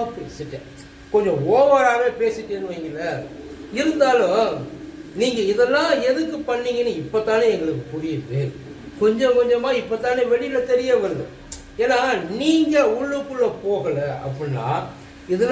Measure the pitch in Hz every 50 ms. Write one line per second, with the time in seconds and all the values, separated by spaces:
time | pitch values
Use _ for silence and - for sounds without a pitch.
0 | 233 233 - - 147 - - - 147 135 131 131 - - - - - - - -
1 | - - - 208 202 190 160 139 139 165 214 254 277 285 277 269 254 247 240 240
2 | 247 247 - - 233 220 214 220 - - 202 190 190 180 170 165 160 156 147 156
3 | 170 170 143 131 - - - - - - - - - - 196 240 294 320 311 302
4 | 277 262 254 240 202 175 190 220 220 190 151 135 131 - - - - - - -
5 | - - - 180 233 262 240 226 196 190 208 226 247 247 277 294 320 339 285 240
6 | 240 262 254 320 320 311 302 - - - 240 240 247 247 240 240 240 233 - 160
7 | - - - 214 214 220 220 226 240 226 196 170 160 160 147 127 123 - 156 156
8 | 156 160 147 127 - - 120 139 135 - - - - - - - - - - -
9 | 208 220 220 233 269 254 247 247 240 240 240 240 240 269 254 233 - - 226 220
10 | 247 247 247 254 247 233 233 240 277 277 269 247 247 262 247 247 254 262 247 220
11 | 196 185 160 131 117 - - - - - - - - - - - 226 247 254 240
12 | 262 262 240 185 170 165 196 240 285 311 320 320 311 302 302 294 269 214 220 247
13 | 269 285 285 277 277 277 262 247 233 196 - - 190 196 202 180 135 165 143 143
14 | 143 139 131 - - 139 135 139 151 143 131 117 113 127 156 185 - - - -
15 | - - - - - - 180 190 233 254